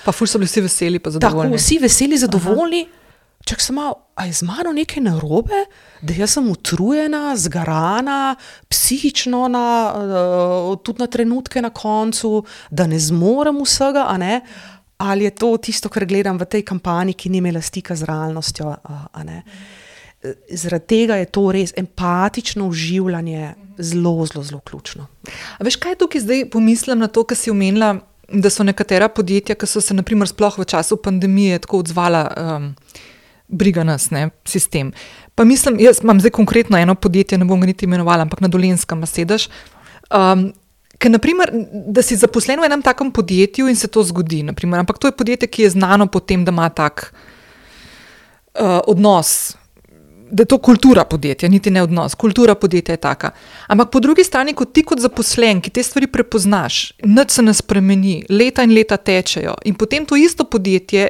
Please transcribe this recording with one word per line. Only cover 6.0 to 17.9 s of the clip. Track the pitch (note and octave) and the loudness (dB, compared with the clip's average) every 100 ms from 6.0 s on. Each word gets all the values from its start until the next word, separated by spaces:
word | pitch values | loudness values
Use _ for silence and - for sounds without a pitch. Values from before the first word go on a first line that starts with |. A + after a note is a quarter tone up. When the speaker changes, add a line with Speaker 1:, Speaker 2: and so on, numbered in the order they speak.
Speaker 2:
da | D#3 | -8
jaz | E3+ G#3 | -4 -2
sem | D4 A#3+ | 0 -2
utrujena, | E3+ - E3+ G3+ D4+ D4+ D4+ D4 B3 | -4 -6 -4 -2 -2 -2 -4 -6 -6
zgarana, | E3 F3 D#3+ D#3+ E3 G#3+ C4+ C#4 C4+ C4 - - - | -6 -6 -4 -4 -2 -2 -4 -4 -4 -6 -14 -20 -8
psihično | - - C4+ D4 - B3 B3 B3+ | -4 -2 -2 -4 -4 -4 -2 -2
na, | B3 A#3+ A#3 A3 | -2 0 0 -2
eh, | G#3 G3+ F#3 F3+ F3+ F3+ F3+ F3+ F#3+ | -4 -4 -2 0 0 0 -2 -4 -6
tudi | - A3+ | -8 -8
na | A#3+ | -4
trenutke | A#3+ A#3 B3 B3+ B3+ | -2 -2 -2 -4 -6
na | A#3 | -6
koncu, | - G#3+ G#3+ A3 G#3+ A3+ G#3+ G#3 - - | -6 -4 -2 -2 -4 -2 -2 -4 -20 -10
da | D3+ E3+ | -4 -2
ne | D#3+ | 0
zmorem | D#3 E3+ F3+ C4+ D4+ C#4+ | -2 0 2 2 0 -2
vsega, | C4+ - C4+ C#4 B3 | -2 0 0 0 -2
a | F#3+ | -2
ne? | F3+ B3 - - - - _ - | -4 -4 -6 -20 -20 -20 _ -8
Ali | G3 G3 | -4 -2
je | G3+ | -2
to | G3+ A#3 A3+ | -2 -2 -2
tisto, | A3+ - G3+ | -4 -8 -6
kar | - F#3 | -6 -2
gledam | G3 G3+ F3+ | -2 -2 -4
v | F3+ | -4
tej | G#3+ | -4
kampanji, | G3+ F#3+ F3+ E3+ F#3 | -4 -8 -4 -4 -4
ki | F#3 F3+ | -6 -4
ni | F#3 | -2
imela | F3+ E3 | -2 -4
stika | - F#3+ - | -8 -12 -10